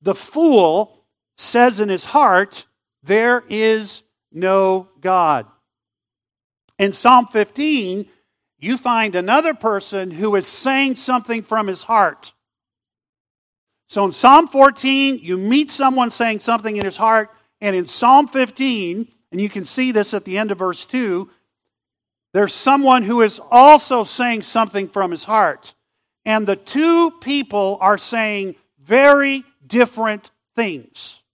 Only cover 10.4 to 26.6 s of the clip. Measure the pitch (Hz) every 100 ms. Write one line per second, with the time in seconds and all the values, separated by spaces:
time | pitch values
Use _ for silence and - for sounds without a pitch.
10.4 | 180 - 254 269 269 254 - 254 - 226
11.4 | 202 220 208 180 - 226 185 - - _
12.4 | _ _ _ _ _ _ _ _ _ _
13.4 | _ _ _ _ _ - 196 - 240 294
14.4 | 330 269 269 254 262 269 269 254 165 185
15.4 | 196 262 294 - 269 262 240 - 233 214
16.4 | - 233 220 208 196 180 220 220 214 _
17.4 | _ _ 208 190 180 - 240 269 294 269
18.4 | 254 - 269 233 180 180 226 _ _ 175
19.4 | 208 202 170 - 254 220 202 208 - 185
20.4 | 214 196 185 175 - 254 233 180 196 _
21.4 | _ _ _ _ _ _ _ _ _ 190
22.4 | 202 - - 277 269 254 202 240 220 -
23.4 | - 240 269 302 - 254 208 - 247 226
24.4 | - 233 220 202 196 - 185 170 - 220
25.4 | 185 139 - _ _ _ _ _ - 220
26.4 | 208 196